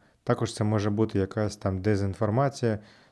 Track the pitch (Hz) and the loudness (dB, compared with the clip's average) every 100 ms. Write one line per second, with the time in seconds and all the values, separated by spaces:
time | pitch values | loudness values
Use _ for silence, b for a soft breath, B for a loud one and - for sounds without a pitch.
0 | b b - 120 110 - 107 110 104 104 | b b -2 0 0 -2 0 2 0 0
1 | 110 101 95 - 107 - 101 95 95 101 | 0 0 -2 0 -2 -2 -2 0 0 0
2 | 101 95 104 113 139 135 117 104 B B | 0 0 0 2 0 0 -2 -2 B B
3 | B | B